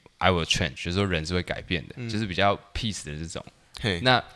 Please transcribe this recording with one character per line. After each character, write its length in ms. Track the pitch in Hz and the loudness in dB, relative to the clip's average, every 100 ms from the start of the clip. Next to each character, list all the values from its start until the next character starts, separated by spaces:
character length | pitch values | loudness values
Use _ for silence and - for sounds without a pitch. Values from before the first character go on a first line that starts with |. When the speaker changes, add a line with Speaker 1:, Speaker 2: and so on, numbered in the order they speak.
| - _ | -20 _
Speaker 1:
I 120 | 92 | 4
will 140 | 90 | 4
change”， 300 | 80 - 85 | 2 0 0
就 160 | - 85 | -2 -2
是 20 | |
说 140 | 90 101 | 0 2
人 180 | 82 | 0
是 100 | 78 | 0
会 80 | 90 | -2
改 180 | 85 - | -2 -6
变 240 | - 87 - | -2 -4 -4
的， 60 | - | -10
Speaker 2:
嗯。 120 | 117 | -6
Speaker 1:
就 100 | 107 | -4
是 80 | 107 | -2
比 80 | |
较 200 | 90 101 95 - | 2 2 2 -6
peace 300 | - 113 90 73 | -6 -6 -6 -8
的 100 | 76 | -8
这 100 | 82 | -8
种。 180 | - - _ _ - | -10 -12 _ _ -4
Speaker 2:
嘿。 180 | 113 87 | -2 2
Speaker 1:
那， 200 | 123 127 - | 4 4 2